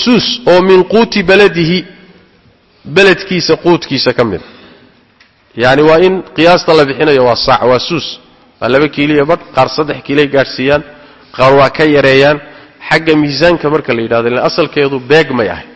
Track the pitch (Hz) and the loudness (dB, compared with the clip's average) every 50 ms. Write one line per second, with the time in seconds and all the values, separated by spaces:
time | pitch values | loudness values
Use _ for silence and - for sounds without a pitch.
0 | - 240 247 196 - - - - - 165 175 180 185 190 190 185 175 - 190 226 | -2 0 0 0 0 -2 -6 -2 0 2 2 4 4 4 4 4 2 2 0 0
1 | 226 226 - 208 180 180 190 202 208 190 165 170 165 160 180 185 - - - - | 0 0 -2 -4 0 2 4 4 4 2 2 0 -2 -2 -2 -4 -6 -10 -18 -20
2 | - - - _ _ _ _ _ _ _ _ _ _ _ _ _ _ 139 147 180 | -20 -20 -20 _ _ _ _ _ _ _ _ _ _ _ _ _ _ -4 0 0
3 | 196 196 175 - - - 185 175 - - 160 - - 170 170 151 - - 139 123 | 2 2 0 -2 -4 -6 -6 -4 -2 -2 -4 -2 0 0 -2 -2 -2 -6 -6 -2
4 | - 131 120 - 117 107 92 78 - - - - - - - _ _ _ _ _ | -2 -2 0 0 -2 -2 -4 -8 -10 -16 -20 -20 -20 -20 -20 _ _ _ _ _
5 | _ _ _ _ _ _ _ _ _ _ _ 113 120 127 135 143 151 156 160 165 | _ _ _ _ _ _ _ _ _ _ _ -2 0 2 2 4 4 4 4 4
6 | 185 185 190 180 - - - 151 160 170 180 170 - - 160 160 147 135 127 123 | 2 2 0 -2 -6 -8 -2 0 2 2 2 2 2 2 2 2 2 0 -2 -2
7 | 156 156 143 131 123 123 117 - - 131 123 - 117 123 127 120 - - 175 143 | 0 0 2 2 2 2 0 0 0 -2 0 0 2 0 0 0 -2 -4 -6 -8
8 | - - - - _ _ _ _ _ _ _ _ 110 117 131 139 156 147 143 147 | -8 -10 -14 -18 _ _ _ _ _ _ _ _ -4 -2 0 0 0 -2 -2 -4
9 | 143 151 151 147 143 151 170 170 - - - 135 131 - - - 156 143 135 131 | -2 0 0 0 0 0 -2 -4 -4 -6 -2 -2 -2 0 -2 -4 -6 -6 -8 -10
10 | - - 143 147 147 139 135 135 127 - - - 131 139 147 147 151 - - - | -8 -4 -2 0 0 0 0 -2 -2 -2 -4 -6 -2 -2 -2 -2 -4 -10 -18 -20
11 | - - - _ _ _ - - 127 135 139 139 135 127 - 156 156 156 147 143 | -20 -20 -20 _ _ _ -4 0 2 4 4 4 2 2 0 0 0 2 2 2
12 | 135 135 135 135 139 147 151 147 - - - - - - _ _ - - 156 160 | 2 2 2 4 2 2 0 -2 -6 -14 -20 -20 -20 -20 _ _ -6 -4 -4 -2
13 | 165 160 156 151 151 147 139 131 165 175 170 151 - 147 151 156 - - 120 117 | 0 0 0 0 0 -2 -2 0 0 0 0 0 -2 -2 -2 -2 -2 -4 -4 -4
14 | 113 113 117 117 117 117 123 127 131 165 - 175 160 135 - 147 139 139 139 131 | -2 -2 -2 -2 0 -2 -2 -2 -2 -2 -2 -2 -4 -2 -2 -2 -2 -2 -4 -6
15 | 123 123 147 160 160 139 127 120 107 90 82 80 - - - | -2 2 2 2 2 0 -2 -2 -2 -4 -6 -10 -14 -20 -20